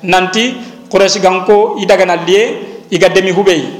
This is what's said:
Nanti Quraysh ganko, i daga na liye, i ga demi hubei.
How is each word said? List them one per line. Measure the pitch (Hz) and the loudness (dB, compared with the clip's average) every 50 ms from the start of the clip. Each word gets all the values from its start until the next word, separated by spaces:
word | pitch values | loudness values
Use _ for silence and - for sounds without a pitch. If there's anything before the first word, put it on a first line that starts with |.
| - | -2
Nanti | 180 180 185 185 180 185 220 226 254 262 - - - - - - | 0 0 0 0 0 -2 -2 -2 -4 -4 -8 -14 -16 -18 -20 -14
Quraysh | - - 185 190 185 - 208 | -2 0 2 2 2 0 0
ganko, | 185 185 190 185 185 220 214 208 214 214 - 208 | 0 0 0 0 0 2 2 2 2 0 -2 -6
i | 196 | 0
daga | 185 208 185 185 | 0 2 2 2
na | 180 175 | 0 0
liye, | 170 170 170 185 202 220 254 - - - - - - - - | -2 0 0 0 2 2 0 -4 -8 -12 -14 -16 -20 -12 -6
i | 202 165 | -2 2
ga | 175 180 | 2 2
demi | 170 190 190 190 | 2 2 0 0
hubei. | 180 180 202 190 175 156 135 - - - | 0 2 2 2 2 2 -2 -6 -10 -14